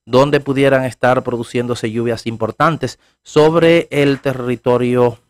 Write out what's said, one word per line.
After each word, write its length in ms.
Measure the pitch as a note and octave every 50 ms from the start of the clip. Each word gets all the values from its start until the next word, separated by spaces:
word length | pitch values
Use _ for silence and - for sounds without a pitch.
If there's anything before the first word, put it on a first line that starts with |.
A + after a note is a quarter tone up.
| _
donde 360 | - A#2 B2+ C#3 D3 D3 C#3+
pudieran 440 | C#3 C#3 C3+ C3 C#3 C#3 C3+ C3 C3
estar 380 | B2+ A2+ - - B2 B2+ C3 -
produciéndose 680 | - B2 A#2 A#2+ - - B2 A#2+ B2 A#2+ - - A#2
lluvias 360 | G#2+ A#2 A#2 A#2+ A#2 G#2+ -
importantes 720 | A#2 A2+ G#2+ A2 A2 A2 - D3 E3 D#3+ - - B2 - _ _ _ _ _ _
sobre 640 | - - D3+ D3+ D#3 D#3+ E3+ E3 E3 E3+ E3+ - - -
el 280 | C#3+ C#3+ C#3+ C#3 B2+
territorio 1000 | - C#3+ B2+ B2 B2 B2 B2 A#2 - B2+ B2 A#2+ B2 B2 B2 B2 B2 A#2+ A2+ - _ _